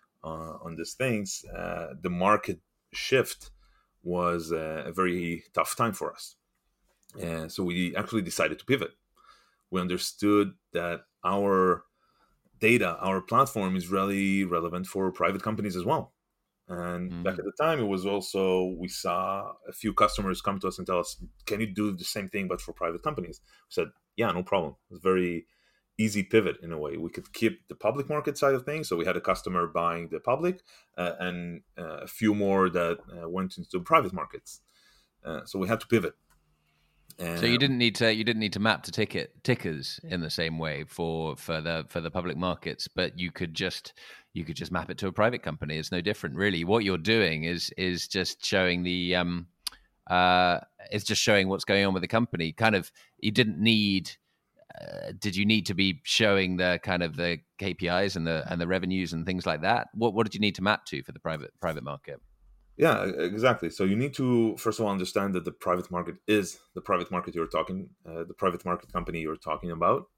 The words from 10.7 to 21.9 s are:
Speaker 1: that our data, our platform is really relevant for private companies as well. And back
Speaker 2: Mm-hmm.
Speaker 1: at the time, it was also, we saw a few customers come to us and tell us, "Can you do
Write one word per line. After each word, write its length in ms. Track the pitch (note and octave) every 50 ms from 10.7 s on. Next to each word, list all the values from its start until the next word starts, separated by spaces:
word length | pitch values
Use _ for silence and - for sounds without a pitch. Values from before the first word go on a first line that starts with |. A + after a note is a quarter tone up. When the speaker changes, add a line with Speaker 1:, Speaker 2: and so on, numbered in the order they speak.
| -
Speaker 1:
that 300 | E2+ F2 E2+ E2+ E2 - _ _ _ -
our 600 | F2+ G2 G2+ G2+ G2+ G2 F#2+ F#2 F#2 F2 - - _ _ _ _ _ _ _ _ _ _ _ _ _ _ -
data, 380 | A#2 A2+ A#2+ A#2 G2 F2+ E2 -
our 200 | F#2 F#2+ F#2+ F#2
platform 560 | F2+ - A2 B2 C3+ A#2 - A2 G2 F#2+ F#2
is 100 | F#2 E2+
really 580 | F2 F#2+ F#2+ F#2+ G2 G2 G2 G2 G2 F#2+ G2 G2
relevant 440 | F2 F2+ E2+ E2 E2+ E2+ F2+ F#2 -
for 240 | - G2 F#2+ F#2 F2
private 280 | - F2 F2 G2 F#2+
companies 360 | - A2 A2 G2+ G#2 G#2 F2
as 80 | F2+ F2
well. 280 | A2 D#3 F3 F#3 - _ _ _ _ _ _ _ _ _ _ _
And 560 | - F2+ F2 F2 F2 F2 F2 F2+ F2+ F2 F2 F2
back 120 | F#2+ F2+
Speaker 2:
Mm-hmm. 60 | E2+
Speaker 1:
at 40 | F2+
the 200 | G2+ - - D3+
time, 140 | E3 D#3+ C#3+
it 80 | A2+
was 180 | G2+ G2 F#2 F2+
also, 720 | G2 G2+ G2+ F#2 - - G2 F#2+ F#2+ F#2 F#2 F#2 F#2+ F#2
we 120 | D2+ F2+ F#2
saw 640 | - - - F#2 F2 F2+ F#2+ F#2+ G2 G2 G2+ G2+ - - - -
a 40 | -
few 220 | - - G#2+ F#2
customers 460 | - G#2 G#2 - - G2+ F#2+ F2+ -
come 180 | - G2+ G2 F#2+
to 80 | G2
us 120 | F#2 F2 -
and 80 | F2+ -
tell 100 | F#2 F2
us, 240 | E2+ - - - F2+ - - _ -
"Can 140 | - G#2 G2+
you 120 | A2+ G#2+ F#2+
do 240 | G2+ G#2+ G#2